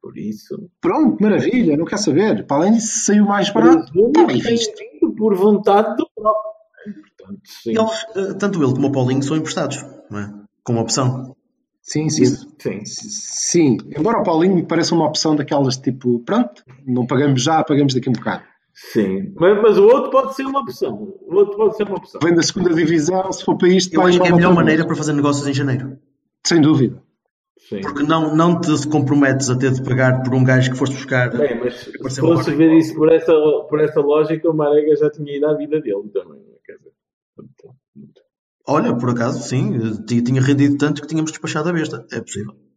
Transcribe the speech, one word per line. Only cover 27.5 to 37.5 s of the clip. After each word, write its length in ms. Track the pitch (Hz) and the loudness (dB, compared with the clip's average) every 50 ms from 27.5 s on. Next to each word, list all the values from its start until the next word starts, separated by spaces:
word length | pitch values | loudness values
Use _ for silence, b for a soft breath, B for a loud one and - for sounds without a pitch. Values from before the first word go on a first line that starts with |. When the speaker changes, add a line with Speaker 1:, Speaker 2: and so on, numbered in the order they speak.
| _ _ _ _ | _ _ _ _
Speaker 1:
Sim. 120 | 113 98 | -12 -10
Speaker 3:
Porque 220 | 98 - - 143 143 | -8 -8 -6 -4 -2
não, 300 | 151 160 165 156 151 151 | 0 0 0 0 0 2
não 240 | 156 165 175 175 170 | 2 2 2 2 0
te 280 | - 151 151 139 139 151 | 0 -2 -2 -2 -2 -2
comprometes 640 | 151 147 131 131 143 143 143 135 131 131 - - | 0 0 0 2 2 2 4 2 2 0 0 -2
a 60 | 123 123 | 0 0
ter 140 | 139 131 | 0 0
de 100 | - - | 0 -2
pagar 400 | - - 120 - 131 131 127 127 | -2 -2 0 2 2 2 2 0
por 120 | 127 117 123 | -2 -2 0
um 100 | 131 131 | 2 2
gajo 260 | 127 131 131 131 127 | 4 4 2 2 0
que 80 | - - | -2 -4
foste 160 | 143 127 - | -4 -4 -4
buscar 360 | - - - 135 127 123 117 117 | -8 -6 -4 -2 -2 -2 -2 -2
Speaker 1:
Bem, 220 | 123 147 139 117 117 | -2 -2 -2 -2 -4
mas 140 | 123 123 - | -6 -6 -8
se 160 | - - - - | -8 -18 -18 -16
Speaker 3:
apareceu 280 | - - 131 127 131 - | -12 -10 -10 -6 0 2
uma 120 | 165 170 | 2 2
Speaker 1:
fosse 100 | - - 170 | 2 0 -2
Speaker 3:
parte 80 | 143 143 | 0 4
Speaker 1:
ver 100 | 160 160 | 4 6
Speaker 3:
boa. 100 | 160 160 | 6 4
Speaker 1:
isso 160 | 156 - - | 4 2 -2
por 180 | 151 156 160 | 0 2 4
essa, 200 | 165 160 160 - 165 156 151 151 147 - - - | 4 2 4 2 2 4 4 2 0 0 -2 -4
por 120 | 151 151 | -2 -2
essa 200 | 151 143 - 160 | -2 0 0 0
lógica, 480 | 143 143 147 156 151 151 165 156 - 170 | 0 2 2 2 2 0 -2 -2 -2 -2
o 40 | 160 | 0
Marega 400 | 151 151 147 147 151 151 156 151 | 0 0 2 2 2 4 2 2
já 140 | 143 151 151 | 2 2 -2
tinha 260 | - 160 147 143 143 | -2 -6 -12 -8 -4
ido 100 | 139 143 | -2 0
à 80 | 151 151 | 0 0
vida 260 | 143 147 147 151 156 | -2 -4 -4 -4 -4
dele 280 | 147 117 98 101 104 104 | -4 -4 -6 -6 -6 -8
também, 280 | _ 98 90 85 73 69 - _ 58 _ _ | _ -8 -10 -10 -20 -20 -20 _ _ _ _
quer 120 | - - - | -20 -20 -20
dizer, 140 | _ - _ _ _ _ _ _ _ _ _ | _ -20 _ _ _ _ _ _ _ _ _
portanto, 380 | - - - | -20 -20 -20